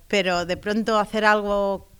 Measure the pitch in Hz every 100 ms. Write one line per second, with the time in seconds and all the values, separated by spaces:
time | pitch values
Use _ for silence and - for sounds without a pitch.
0 | - 208 185 175 175 180 208 214 220 214
1 | 202 220 214 214 202 202 196 190 -